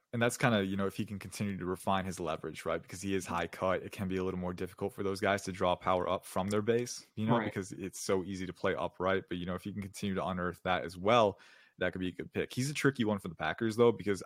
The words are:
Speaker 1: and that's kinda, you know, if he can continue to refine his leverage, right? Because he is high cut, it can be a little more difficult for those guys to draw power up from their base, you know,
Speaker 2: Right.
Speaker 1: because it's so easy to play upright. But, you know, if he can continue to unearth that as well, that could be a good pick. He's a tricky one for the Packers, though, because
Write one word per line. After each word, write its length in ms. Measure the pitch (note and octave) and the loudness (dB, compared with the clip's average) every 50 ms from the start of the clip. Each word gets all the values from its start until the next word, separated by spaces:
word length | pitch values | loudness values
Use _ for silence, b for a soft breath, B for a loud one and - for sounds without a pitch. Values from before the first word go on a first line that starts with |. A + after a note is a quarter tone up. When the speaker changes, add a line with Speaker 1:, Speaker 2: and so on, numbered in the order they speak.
| _ _ - | _ _ 0
Speaker 1:
and 80 | A#2+ | 2
that's 160 | A#2 A#2+ - - | 2 2 4 4
kinda, 260 | - B2+ A#2 G#2 G2 | 4 4 4 4 2
you 140 | F#2+ G2 G2 | 2 0 0
know, 80 | G2 | 0
if 100 | G2 - | -2 -2
he 80 | - A2 | -4 -6
can 140 | F#2 G#2 F#2+ | -6 -6 -8
continue 400 | - G2 - - G#2+ G2+ G2 F#2 | -8 -10 -6 -4 -4 -2 -2 -4
to 80 | F2+ | -2
refine 400 | F2 F#2 F2+ - G#2+ G2 F#2+ F#2 | -4 -4 -2 0 2 2 2 0
his 140 | F#2+ F2 E2+ | -2 -4 -4
leverage, 460 | F2 D#2+ D#2+ D#2+ - D#2+ D2 - - | -4 -4 -4 -4 -4 -8 -8 -6 -2
right? 140 | E2 D#2+ E2+ | -2 -2 -2
Because 200 | - - - F2+ | -2 -8 -12 -6
he 140 | F#2+ G2 F#2+ | -2 0 0
is 100 | F#2+ F2 | 0 0
high 220 | - F#2 E2+ E2+ E2 | 0 -2 -2 -2 -4
cut, 340 | - - - F#2 F#2 E2+ - | -4 -2 0 2 2 0 -2
it 80 | G2+ | -6
can 160 | - - G#2 F#2 | -6 -6 -4 -2
be 100 | F#2+ F#2 | 0 0
a 60 | F#2 | 0
little 160 | F#2 F#2 F#2 | -2 -2 -2
more 140 | F2+ F2+ F2+ | -4 -4 -4
difficult 400 | F2+ F#2+ F2+ - - G2+ G2 - | -4 -6 -8 -6 -6 -6 -6 -4
for 80 | - | -2
those 180 | G2+ G2 G2 F#2 | -2 -2 -2 0
guys 220 | G#2 G2 G2 G2+ - | 2 2 2 2 0
to 80 | - | -4
draw 240 | F#2 F2 F#2+ F2+ F2+ | -4 0 2 2 2
power 320 | - - F#2 F#2 F#2 F2+ - | 2 2 2 2 2 2 2
up 160 | F2+ - - | 0 -2 -2
from 260 | - - G2 F#2 G2+ | -4 -2 -2 0 0
their 120 | G#2 G#2 | 0 0
base, 460 | G#2 A2+ A#2 A#2+ B2 B2+ - - - - _ | 2 2 2 0 0 -2 -6 -12 -14 -12 _
you 100 | - G#2+ | -4 0
know, 120 | A2 A#2 A#2 | 2 2 2
Speaker 2:
Right. 80 | A2 | 2
Speaker 1:
because 260 | G#2 - G#2+ F#2 F#2 - | -2 -4 -4 -6 -6 -8
it's 260 | - F#2+ F#2 - - | -8 -8 -8 -8 -8
so 240 | - - G2+ F#2+ F2 | 0 0 2 2 2
easy 220 | F#2 G2 F#2 F#2 | -2 -4 -6 -6
to 80 | F2 F2 | -6 -8
play 220 | - - G2 F2 | -2 0 0 0
upright. 480 | - E2+ E2+ - - F2+ F#2 F#2+ G2 - - | 0 -2 -4 -4 0 2 2 2 2 0 -2
But, 120 | - F2+ | -6 -4
you 80 | F2 F2+ | -4 -4
know, 80 | F2+ | -6
if 80 | F#2 - | -6 -6
he 100 | G#2 F#2 | -8 -8
can 80 | G#2+ | -6
continue 320 | G2 G2 - - - G2+ F#2+ | -8 -8 -8 -6 -4 -2 -2
to 100 | F#2 D2 F#2 | 0 -2 -2
unearth 340 | F#2 F2+ F2 F2+ E2 - _ | -2 -2 -2 -4 -4 -4 _
that 220 | F#2 F2+ F2 - | 0 0 0 0
as 100 | E2 F2+ F2 | -4 -8 -2
well, 420 | F2+ G2+ A#2 B2 A2 G2+ F#2 B B B B B B B B B | 2 6 6 6 6 6 2 B B B B B B B B B
that 120 | F2+ F2+ | -2 -2
could 100 | - F#2 | 0 0
be 60 | F#2 F2+ | -4 -4
a 40 | |
good 220 | E2 - D#2+ E2+ - | -4 -6 -10 -6 -2
pick. 180 | G2+ D#2+ - | -2 -2 -2
He's 200 | - - B2+ C#3 | -2 -4 -4 -2
a 20 | D3+ | -4
tricky 320 | - - C#3+ C3+ - A2+ | 2 2 2 2 4 0
one 140 | G#2 G#2+ G2 | 0 0 -2
for 80 | - F#2+ | -4 -8
the 80 | E2 | -8
Packers, 400 | - D#2+ D#2 E2 - A#2 A2+ G#2 | -4 -2 -2 -2 0 -2 -2 4
though, 160 | A2 A#2+ A#2 | 8 8 8
because 320 | A2 F#2+ F2+ G2+ G2+ F2+ - | 8 4 0 -2 -2 -2 -2